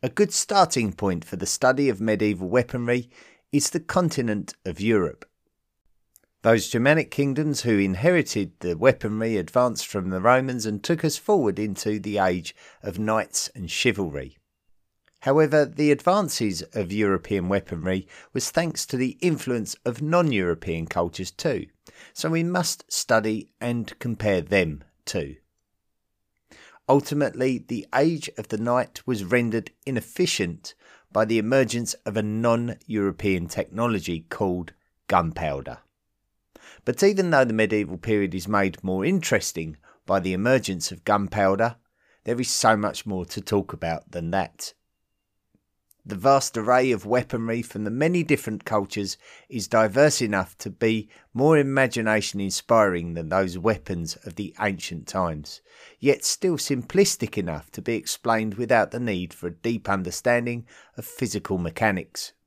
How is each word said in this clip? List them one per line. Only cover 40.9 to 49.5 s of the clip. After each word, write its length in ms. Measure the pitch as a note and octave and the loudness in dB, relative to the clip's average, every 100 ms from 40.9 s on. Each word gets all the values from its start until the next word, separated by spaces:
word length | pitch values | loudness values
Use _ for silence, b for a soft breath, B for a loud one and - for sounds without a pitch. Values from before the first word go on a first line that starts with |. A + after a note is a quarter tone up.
of 120 | F#2 | -8
gunpowder, 720 | - G#2 G2 G#2 G2 G2 A2+ A#2 _ _ _ _ | 0 0 0 2 2 2 0 -2 _ _ _ _
there 180 | - A#2+ | -6 -4
is 100 | B2 | -2
so 260 | - A#2 A2 | 2 4 4
much 280 | G#2 - | 0 -4
more 200 | - F#2+ F2 | -8 -6 -6
to 140 | - | -10
talk 320 | G2 G#2 F#2 | -2 -2 -2
about 400 | D#2 E2 D#2+ - | -6 -6 -6 -8
than 180 | F2 E2 | -8 -4
that. 420 | F#2+ F2+ _ - _ _ _ _ _ _ _ _ _ _ _ _ _ - | -2 -4 _ -14 _ _ _ _ _ _ _ _ _ _ _ _ _ -14
The 60 | |
vast 420 | G2+ A#2 C#3 - - | -2 4 4 2 -4
array 360 | G#2+ B2+ C3 | 2 4 4
of 120 | A2+ | 0
weaponry 580 | G#2 B2 A#2+ A#2+ A2+ A#2 | 0 -2 0 -6 -4 -4
from 200 | A#2 G2+ | -6 -6
the 80 | G#2 | -6
many 320 | A#2 D#3 F3+ | 0 0 0
different 420 | D#3+ D3+ - G#2+ | 2 0 0 -8
cultures 540 | - A2 G2 - G2 - B B | -2 -2 -2 -6 -6 -8 B B
is 180 | B | B